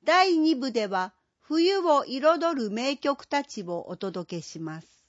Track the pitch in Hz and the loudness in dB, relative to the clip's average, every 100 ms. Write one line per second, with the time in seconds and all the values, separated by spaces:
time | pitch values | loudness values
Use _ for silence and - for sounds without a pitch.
0 | - 349 381 330 311 269 262 226 208 190 | 4 4 6 4 4 2 0 -2 -2 -4
1 | 185 _ _ _ _ 311 349 392 349 285 | -4 _ _ _ _ 2 2 2 4 2
2 | - 262 302 330 330 294 220 214 262 277 | 2 0 2 4 0 -2 -4 -4 -4 -2
3 | 285 277 - 285 277 - 175 175 - 180 | -2 -4 -4 -4 -4 -10 -8 -8 -8 -8
4 | 196 180 170 175 - 156 160 156 - _ | -6 -8 -8 -10 -10 -12 -12 -12 -18 _